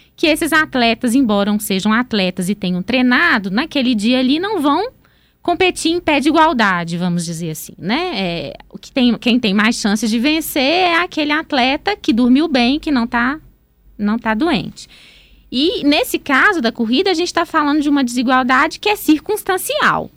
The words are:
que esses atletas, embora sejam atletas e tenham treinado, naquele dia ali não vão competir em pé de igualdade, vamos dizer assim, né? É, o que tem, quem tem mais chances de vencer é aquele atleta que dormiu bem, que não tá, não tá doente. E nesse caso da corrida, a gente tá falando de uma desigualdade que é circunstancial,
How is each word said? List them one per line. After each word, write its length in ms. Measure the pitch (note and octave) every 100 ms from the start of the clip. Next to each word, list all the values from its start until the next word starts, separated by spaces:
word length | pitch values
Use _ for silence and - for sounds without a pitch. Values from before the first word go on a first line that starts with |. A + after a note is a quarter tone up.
| _ -
que 120 | D#4
esses 240 | D#4 D#4+
atletas, 600 | D#4 D#4 B3+ A#3 A3 B3
embora 460 | B3+ A#3+ G3+ G3+ G#3
sejam 340 | - F#3+ G#3+
atletas 560 | A3 B3 G#3+ F3+ F3+ F3
e 60 |
tenham 260 | G3+ F3+ F3+
treinado, 680 | F3+ B3+ B3+ B3+ E4+ B3 F#3+
naquele 460 | G3+ D#4+ C#4+ B3 A#3
dia 240 | A3 B3+
ali 180 | B3+ D4+
não 220 | G4 G4+
vão 320 | C#4 D4+ B4 - _ _ _ _
competir 480 | - E4+ F#4 F4 D#4+
em 80 | E4+
pé 220 | E4 C#4
de 80 | C#4
igualdade, 680 | D#4+ D#4 B3+ G#3 F3 E3+ E3+
vamos 280 | F3+ F3
dizer 260 | E3+ E3 E3+
assim, 220 | D#3 - -
né? 360 | F3 C4+ F4+
É, 420 | A3+ F#3 E3+ C#3 - -
o 80 | -
que 140 | -
tem, 200 | C#4 A#3+ G#3
quem 220 | A#3+ A#3+
tem 120 | A3
mais 220 | G3+ G#3+
chances 340 | A#3 G#3 G#3 A#3
de 120 | A#3
vencer 420 | C4+ D#4+ D#4 D#4
é 400 | C4 F4 F4+ E4
aquele 300 | F4 D#4 D4
atleta 640 | D4+ - C#4 B3+ D4+ - G#4
que 160 | -
dormiu 340 | A#3 B3 B3+ E4+
bem, 320 | B3 A#3+ D4+
que 140 | D#4+
não 160 | C4 A#3+
tá, 320 | A#3+ B3 D#4 - _ _ _ _ -
não 180 | G#3 A#3
tá 180 | A3+
doente. 540 | A3 E4 A3 - - - - - - - - -
E 320 | A#3+ D#4+ G#4+
nesse 380 | C#4+ D#4 - E4+
caso 420 | - C4+ F#4+ F4
da 80 | A3+
corrida, 400 | A#3 A3+ B3+ F#4+
a 40 |
gente 200 | D#4+ F4
tá 100 | E4+
falando 380 | E4 D#4+ D4 D4+
de 60 | D4
uma 160 | C#4+
desigualdade 720 | B3 B3 B3 B3+ B3+ C4 D#4+ -
que 100 | G#4
é 60 |
circunstancial, 1160 | G#4 - D4+ - G#4 - F#4 - C#5+ A3+ D#3 -